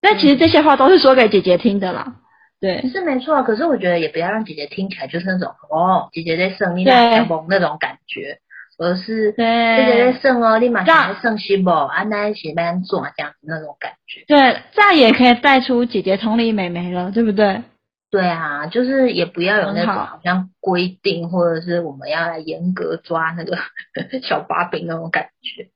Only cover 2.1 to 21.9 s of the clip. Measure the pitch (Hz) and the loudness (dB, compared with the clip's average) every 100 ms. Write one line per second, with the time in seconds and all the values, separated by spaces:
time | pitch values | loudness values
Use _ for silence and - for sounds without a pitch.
2.1 | 240 _ _ _ _ 190 175 254 254 349 | -14 _ _ _ _ -6 -4 -6 -4 -4
3.1 | 262 247 294 254 214 330 247 185 175 156 | -4 0 0 0 0 0 0 0 0 -2
4.1 | 160 170 220 214 151 147 - 190 - 156 | -4 -4 -4 -6 -10 -12 -8 -8 -8 -8
5.1 | 170 185 185 - - _ 156 185 180 - | -8 -4 -4 -6 -10 _ 0 2 2 -2
6.1 | - 165 165 185 190 190 175 185 247 233 | -10 -6 -2 -2 -2 -4 0 4 6 6
7.1 | 226 - 160 160 190 170 - - - _ | 4 2 -2 0 0 0 -4 -8 -10 _
8.1 | - - - _ - - _ 170 185 190 | -14 -14 -14 _ -20 -20 _ -4 -4 -6
9.1 | 220 214 214 226 233 233 226 254 240 247 | -2 -2 0 0 2 2 2 4 4 4
10.1 | 254 277 247 233 220 247 233 185 320 226 | 2 0 2 2 4 2 2 4 4 2
11.1 | 196 240 214 - 196 185 160 139 156 208 | -2 -4 -4 -2 0 2 2 0 -4 -4
12.1 | 208 208 208 160 156 170 175 185 185 139 | -4 -4 -6 -8 -4 -4 -4 -4 -4 -6
13.1 | - 147 _ 156 160 156 - - - _ | -10 -12 _ -12 -12 -12 -14 -16 -16 _
14.1 | - _ 294 262 - - - 415 339 233 | -20 _ 4 4 2 -6 2 4 6 6
15.1 | - 247 240 285 269 254 247 240 214 185 | 6 4 4 4 2 2 -2 0 -2 -2
16.1 | 196 220 226 226 214 180 175 175 180 180 | -2 0 0 0 -2 -4 -6 -6 -6 -4
17.1 | 202 226 202 208 196 240 _ _ _ _ | 0 0 2 2 0 -8 _ _ _ _
18.1 | 202 185 165 156 147 156 226 254 269 254 | 0 0 -2 -6 -6 -4 -2 0 2 2
19.1 | 180 175 - 180 208 175 196 175 196 - | 0 -4 -2 0 0 0 -2 -2 -2 -6
20.1 | - 175 180 185 _ - 180 180 185 202 | -8 -2 -2 -4 _ -2 -2 -2 -4 -4
21.1 | 170 170 180 175 165 175 175 165 | -4 -4 -2 0 -2 -4 -6 -6